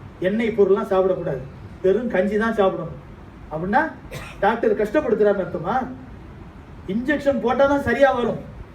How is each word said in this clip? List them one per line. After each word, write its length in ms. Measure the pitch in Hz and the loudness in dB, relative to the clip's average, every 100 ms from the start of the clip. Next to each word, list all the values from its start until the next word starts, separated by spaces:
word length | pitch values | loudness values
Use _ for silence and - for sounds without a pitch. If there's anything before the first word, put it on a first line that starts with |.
| - - | -18 -4
எண்ணெய் 360 | 180 214 226 202 | -2 0 2 4
பொருள்லாம் 340 | 190 208 214 | 4 4 2
சாப்பிடக்கூடாது, 500 | 190 185 175 165 131 - - - - | 2 2 0 -2 -6 -8 -16 -18 -2
வெறும் 320 | 185 214 240 185 | 2 2 2 0
கஞ்சி 220 | 202 208 | 0 0
தான் 220 | 226 208 | 0 2
சாப்பிடணும்" 400 | 190 170 151 - - - - - - | 2 2 -6 -12 -16 -18 -18 -18 -10
அப்படின்னா 300 | 156 185 247 311 - - - - - | -6 0 2 2 -4 -14 -14 -14 0
டாக்டர் 400 | 196 226 233 202 | 0 2 2 2
கஷ்டப்படுத்துறாருன்னு 680 | 208 302 269 202 208 190 175 | 2 0 2 4 4 2 -2
அர்த்தமா? 300 | 170 165 254 - - - - - - - - - - - | -6 -2 -2 -4 -10 -16 -18 -18 -18 -18 -18 -18 -14 -6
இன்ஜெக்ஷன் 540 | 214 262 285 277 262 | -2 0 0 2 2
போட்டா 240 | 233 254 277 | 2 4 4
தான் 220 | 285 233 | 2 0
சரியா 240 | 247 269 | 4 4
வரும். 280 | 247 226 - - - - | 4 0 -2 -8 -16 -16